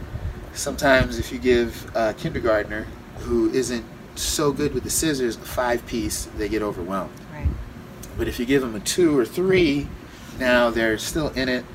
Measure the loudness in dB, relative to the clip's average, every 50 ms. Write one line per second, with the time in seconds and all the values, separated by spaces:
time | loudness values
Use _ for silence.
0 | -10 -10 -8 -6 -6 -6 -8 -8 -12 -10 -8 -6 -6 -4 -2 2 4 6 6 6
1 | 6 2 0 -4 -4 -6 -6 0 4 4 6 6 4 2 -2 -8 -12 -4 -2 0
2 | 0 0 0 -2 -6 -4 -4 0 2 2 2 2 0 -2 -6 -6 -8 -8 -12 -16
3 | -16 -16 -14 -10 -2 0 2 4 4 4 2 0 0 0 -2 -4 -6 -10 -14 -18
4 | -18 -14 -8 -6 -4 -2 0 2 2 2 2 2 -2 -2 -2 -2 -2 -2 -2 0
5 | 0 0 0 0 0 -2 -2 -4 -8 -6 -4 -2 0 0 0 -2 -2 -4 -4 -2
6 | -2 -2 -4 -6 -8 -8 -6 -4 -2 -2 0 0 0 -2 -4 -4 -4 -4 -4 -4
7 | -4 -6 -10 -14 -16 -14 -10 -4 -2 -2 -2 -4 -8 -12 -14 -14 -16 -16 -16 -16
8 | -14 -10 -4 -4 -2 -2 -2 -2 2 4 4 4 4 0 -4 -4 -4 -2 2 4
9 | 4 6 6 4 4 2 0 0 2 4 6 6 6 4 4 0 -2 -4 -8 -12
10 | -14 -16 -16 -16 -16 -14 -8 0 2 6 6 6 6 6 4 4 4 4 2 0
11 | -2 -2 -2 -2 -2 0 -2 -2 0 0 0 -2 -4 -8